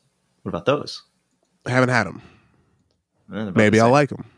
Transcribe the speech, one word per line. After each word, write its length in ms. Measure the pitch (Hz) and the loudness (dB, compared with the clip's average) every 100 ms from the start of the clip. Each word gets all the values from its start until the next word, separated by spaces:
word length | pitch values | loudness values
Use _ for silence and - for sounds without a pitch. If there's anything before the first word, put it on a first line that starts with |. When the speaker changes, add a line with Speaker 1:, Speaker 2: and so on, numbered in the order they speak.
| _ _ _ _ | _ _ _ _
Speaker 1:
What 80 | 98 | -12
about 160 | 87 123 | -6 -2
those? 360 | 147 - - _ _ _ _ _ _ - | -2 -4 -18 _ _ _ _ _ _ -4
Speaker 2:
I 40 | |
haven't 180 | 127 127 | -2 0
had 180 | 123 92 | 0 -4
'em. 140 | - | -10
Speaker 1:
Eh, 1120 | - _ _ _ _ _ _ _ _ _ - | -20 _ _ _ _ _ _ _ _ _ -16
they're 80 | 95 | -12
about 120 | 107 90 | -2 2
Speaker 2:
Maybe 220 | 107 110 | 4 4
Speaker 1:
the 40 | |
Speaker 2:
I 20 | 113 | 4
Speaker 1:
same. 60 | |
Speaker 2:
like 200 | 143 143 | 4 0
'em. 120 | - - | -6 -18